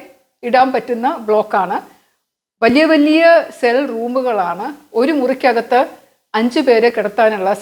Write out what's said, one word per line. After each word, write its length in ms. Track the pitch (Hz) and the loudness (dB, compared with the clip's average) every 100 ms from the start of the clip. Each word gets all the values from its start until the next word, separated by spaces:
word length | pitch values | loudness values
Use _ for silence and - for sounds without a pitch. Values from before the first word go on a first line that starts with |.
| - _ _ _ | -8 _ _ _
ഇടാൻ 260 | 240 247 269 | -2 2 2
പറ്റുന്ന 340 | 262 - 233 247 320 214 | 0 -4 -4 -4 -4 -2
ബ്ലോക്കാണ്. 500 | 214 214 208 180 214 - _ _ _ _ _ _ - | -2 0 -4 -4 -6 -10 _ _ _ _ _ _ -2
വലിയ 200 | 233 262 320 | 2 4 4
വലിയ 320 | 311 294 311 330 339 - - | 4 4 4 4 4 0 -4
സെൽ 180 | 240 240 277 | 0 0 -2
റൂമുകളാണ്. 720 | 226 240 254 254 214 175 170 254 285 _ 226 | -6 -6 -4 -2 -2 -4 -6 -10 -12 _ -2
ഒരു 120 | 277 302 | -2 0
മുറിക്കകത്ത് 640 | 247 262 262 233 233 247 262 - _ _ _ | -2 0 0 0 0 0 0 -6 _ _ _
അഞ്ച് 260 | 220 240 311 262 | -4 -2 0 2
പേരെ 220 | 226 233 | 4 2
കിടത്താനുള്ള 600 | 233 202 208 220 208 190 202 | 0 -4 0 0 0 -4 -2